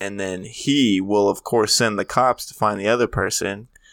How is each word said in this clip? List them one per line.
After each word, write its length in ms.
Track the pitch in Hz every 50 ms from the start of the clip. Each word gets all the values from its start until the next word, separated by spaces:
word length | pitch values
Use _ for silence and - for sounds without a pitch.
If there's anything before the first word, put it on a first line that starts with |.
And 200 | 101 101 101 98
then 240 | 95 95 92 90 95
he 560 | 113 - - - 147 143 143 131 110 98 92
will, 280 | 95 98 104 104 101 98
of 120 | 98 -
course, 320 | - - 123 113 107 104 -
send 240 | - 120 110 104 98
the 60 | 98
cops 400 | - - 123 127 127 120 - -
to 80 | - -
find 240 | - 110 107 104 98
the 100 | 98 107
other 180 | 117 120 139
person. 600 | - - - 98 95 - - - 95 98 104 113 - _ _ _ _